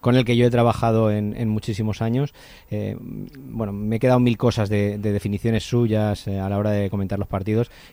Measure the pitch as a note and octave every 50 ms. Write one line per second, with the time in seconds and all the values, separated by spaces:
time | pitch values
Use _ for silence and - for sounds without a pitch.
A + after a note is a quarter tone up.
0 | - A#2 B2 C3 B2 A#2 A#2+ A#2 A#2+ B2 A#2+ A#2+ A#2 A#2+ A2+ - B2 A2+ A2+ A2
1 | A2 G#2+ G#2 G#2 G#2 G#2 G#2+ - A#2 A2 G#2+ G#2+ - - G#2+ F#2 A2 G#2+ G2+ -
2 | A2+ A2+ A#2 C3 C#3+ D3 - - - - - - - - G#2+ G#2 G#2 G2+ - -
3 | - - - G#2 G2 - - C3 C#3 C3 A2+ A2 A2 G2+ G2+ G2+ G#2+ G#2+ A2+ A2
4 | - B2+ B2+ B2 B2 B2 A2+ - B2 A#2+ - - G#2+ G2 G#2+ G2+ G2+ G2+ G#2 G#2
5 | G2+ G#2+ G2+ G2+ - G#2 G2+ G2 - A2+ A2+ A2 - - - A#2+ A#2+ A2 G#2+ G#2+
6 | G#2+ G#2+ G#2 - - G#2 G2 G2 F#2+ G2 G2+ G2+ G#2 G#2+ G#2 G2+ G2+ F#2+ - G2+
7 | G2 F2+ G2+ G2 F#2+ - - F#2+ F#2+ G#2+ G#2+ A2+ A#2+ - - - - -